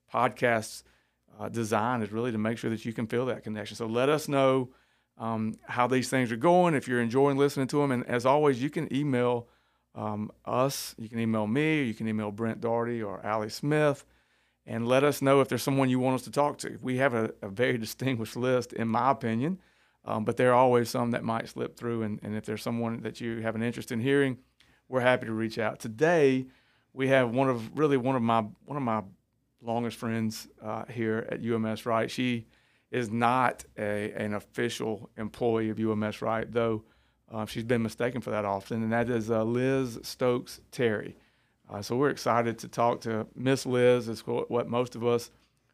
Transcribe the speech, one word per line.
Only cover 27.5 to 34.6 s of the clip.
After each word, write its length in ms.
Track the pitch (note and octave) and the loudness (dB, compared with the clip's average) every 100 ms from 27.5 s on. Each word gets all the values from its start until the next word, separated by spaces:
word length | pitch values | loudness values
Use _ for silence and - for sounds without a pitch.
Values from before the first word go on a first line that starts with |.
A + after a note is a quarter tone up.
| A#2+ A2+ B2+ | 0 -4 0
really 200 | D3+ C3+ | 2 4
one 180 | B2 C3 | 2 2
of 60 | |
my, 220 | A#2 A2+ G#2+ - - | 4 2 0 -8 -10
one 120 | C#3+ | -4
of 60 | |
my 180 | B2 A2 G2 - _ _ _ _ | -2 -2 -4 -14 _ _ _ _
longest 360 | A#2 A#2 A#2 A2 | -4 -2 -4 -6
friends, 500 | A#2+ A2+ A2 A2 - - | -4 -2 -2 -4 -14 -14
uh, 220 | G#2+ A2 - | -10 -8 -8
here 400 | A#2 A2 A2 - | -4 -2 -2 -4
at 100 | A#2 | -6
U 140 | A2+ A2+ | -2 -2
M 100 | A2 | -2
S 220 | G#2+ B2 | -4 0
Wright. 240 | A2+ A#2 | 0 0
She 340 | - B2+ A#2 A2+ _ _ _ _ | -2 -2 -2 -6 _ _ _ _
is 180 | B2 A2+ | -4 -2
not 560 | A#2 A#2+ C3 A#2+ - - - | 2 4 4 2 0 -10 -6
a, 320 | G#2 G#2 G#2 | -4 -2 -4
an 240 | - G#2+ G#2 | -4 -4 -6
official 720 | - - | -6 -4